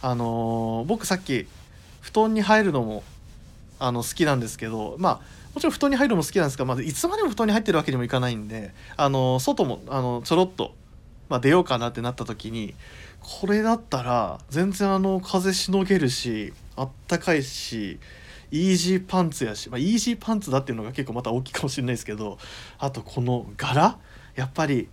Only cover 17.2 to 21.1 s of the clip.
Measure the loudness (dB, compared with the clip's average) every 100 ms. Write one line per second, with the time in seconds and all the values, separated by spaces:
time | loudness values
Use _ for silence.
17.2 | 2 2 0 -8 -8 -6 -6 -8 -16 -20
18.2 | -20 -20 -6 0 4 4 4 0 2 2
19.2 | 2 0 -4 -4 -6 -2 2 2 2 -2
20.2 | -2 -2 2 0 0 -4 -4 -6 -4